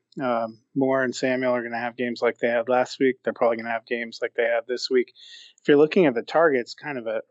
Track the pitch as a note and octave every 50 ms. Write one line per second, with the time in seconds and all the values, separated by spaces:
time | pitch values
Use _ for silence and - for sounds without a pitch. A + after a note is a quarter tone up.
0 | _ _ - E3 C#3 B2+ A#2+ A2+ A2+ A2+ A2+ - _ _ - C#3 C3 C3 C3 C3
1 | C3 B2 A#2+ - - C3 B2+ B2+ C3 B2+ B2 B2 A#2 A#2 A#2 A#2 A#2+ A#2+ A#2 -
2 | B2 A#2+ A2+ - B2 A#2 G#2+ - - A#2 A#2 A#2+ A#2 A#2+ B2 B2+ B2+ - - -
3 | C#3 C3 B2+ - - A#2 A2 - B2 A#2 A#2 A2+ A2+ A#2 A#2 A2+ - - B2 A#2
4 | A#2 A2+ A2+ - A#2+ A2+ _ - A#2 A#2 A#2 A#2 - - B2 A#2+ - - C3 B2+
5 | A#2+ - _ - - - - - - - _ _ - - D3 C#3+ D#3 D3+ - G3+
6 | F3 C#3+ A2+ A#2 G#2+ - - D3+ E3+ D#3+ C3+ B2 A2 - - - - D3+ C#3+ A#2+
7 | A2 A2+ G#2+ A#2 -